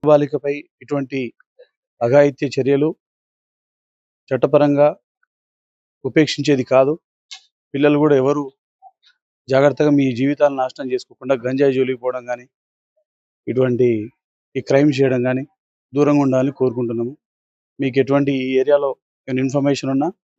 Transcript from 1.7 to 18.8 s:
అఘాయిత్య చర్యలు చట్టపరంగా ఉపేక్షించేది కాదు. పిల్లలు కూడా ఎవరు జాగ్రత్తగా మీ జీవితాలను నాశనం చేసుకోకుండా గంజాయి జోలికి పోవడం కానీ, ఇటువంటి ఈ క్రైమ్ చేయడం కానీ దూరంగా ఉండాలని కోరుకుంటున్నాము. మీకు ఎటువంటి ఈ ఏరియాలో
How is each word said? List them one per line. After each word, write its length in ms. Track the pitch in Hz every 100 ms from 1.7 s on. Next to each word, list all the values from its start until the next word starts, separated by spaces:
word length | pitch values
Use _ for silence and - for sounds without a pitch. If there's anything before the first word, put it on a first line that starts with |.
| _ _ _
అఘాయిత్య 480 | 120 139 143 131 143 127
చర్యలు 340 | 127 139 151 - _ _ _ _ _ _ _ _ _ _ _ _ _
చట్టపరంగా 680 | 131 143 143 147 143 147 180 _ _ _ _ _ _ _ _ _ _ 131
ఉపేక్షించేది 580 | 135 151 - 147 139
కాదు. 360 | - 131 135 160 _ _ _ - _ _ _
పిల్లలు 240 | 139 147 147
కూడా 180 | 151 143
ఎవరు 360 | 131 143 139 _ _ _ - _ _ _ _ _ -
జాగ్రత్తగా 400 | 131 143 131 147
మీ 260 | 143 135 117
జీవితాలను 420 | 135 143 147 135
నాశనం 340 | 127 - 131
చేసుకోకుండా 440 | 127 - _ 127 131
గంజాయి 380 | 123 135 139
జోలికి 260 | 131 127 127
పోవడం 260 | 123 127 123
కానీ, 220 | 123 123 _ _ _ _ _ _ _ _ _ -
ఇటువంటి 640 | 120 127 120 123 110 107 _ _ _ _ -
ఈ 60 |
క్రైమ్ 300 | - 139 147 131
చేయడం 220 | 135 127
కానీ 200 | 123 127 143 _ _ _ _ 131
దూరంగా 260 | 147 147
ఉండాలని 300 | 139 131 131
కోరుకుంటున్నాము. 680 | 139 127 117 120 117 117 147 _ _ _ _ _ _
మీకు 200 | 139 127
ఎటువంటి 320 | 131 139 139
ఈ 280 | 135 131 131
ఏరియాలో 360 | 131 143